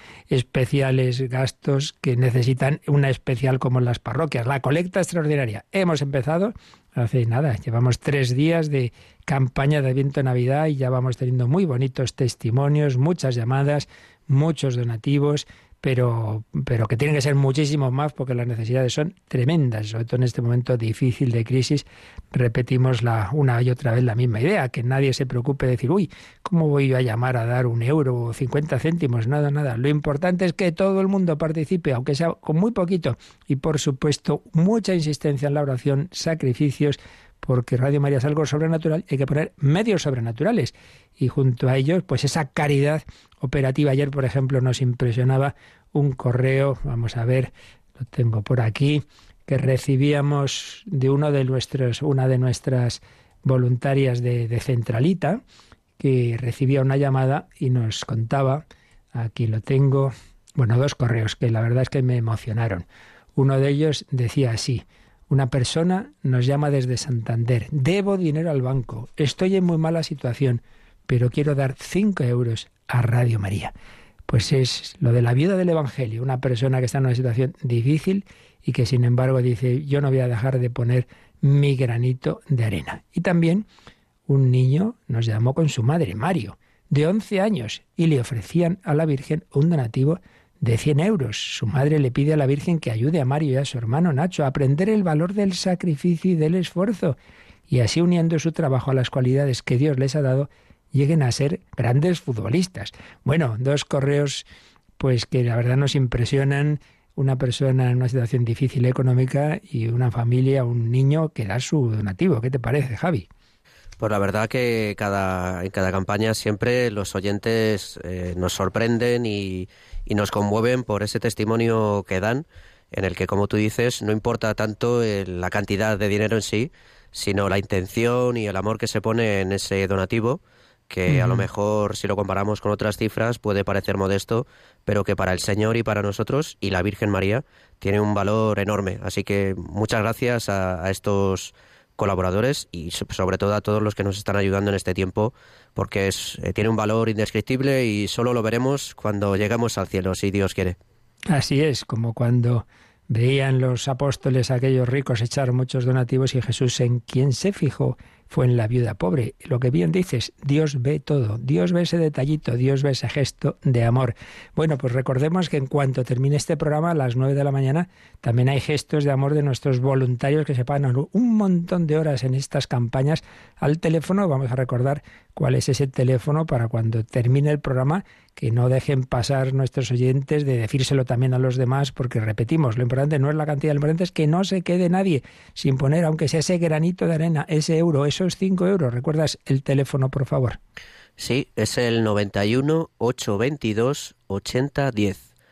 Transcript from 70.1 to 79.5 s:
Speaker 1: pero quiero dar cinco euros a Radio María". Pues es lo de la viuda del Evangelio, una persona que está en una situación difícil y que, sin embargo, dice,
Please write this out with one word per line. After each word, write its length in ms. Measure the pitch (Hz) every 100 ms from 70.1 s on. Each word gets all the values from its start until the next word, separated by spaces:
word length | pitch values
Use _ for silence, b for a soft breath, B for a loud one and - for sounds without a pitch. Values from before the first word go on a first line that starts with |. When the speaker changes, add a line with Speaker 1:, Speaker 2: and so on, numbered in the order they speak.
| 147 127 117 135 120 b b b b -
Speaker 1:
pero 240 | 123 123
quiero 240 | 151 147
dar 200 | 139 131 131
cinco 440 | - 175 208 180
euros 460 | 123 120 120 113 - _ -
a 140 | 123
Radio 380 | 110 120 123 110
María". 340 | 98 101 - - B B B B -
Pues 260 | 117 -
es 420 | 135 123 - - -
lo 120 | 127
de 100 | 120
la 120 | 117
viuda 220 | 123 170 185
del 140 | 180
Evangelio, 520 | 160 135 - 120 113
una 180 | 131 139
persona 380 | 131 117 131 131
que 60 | 127
está 120 | 139
en 80 | 131
una 80 |
situación 400 | 120 127 113 131 -
difícil 640 | 131 120 120 156 - 196 - B B B
y 100 | -
que, 140 | 131 120
sin 180 | 123
embargo, 360 | 120 123 131 131
dice, 440 | 123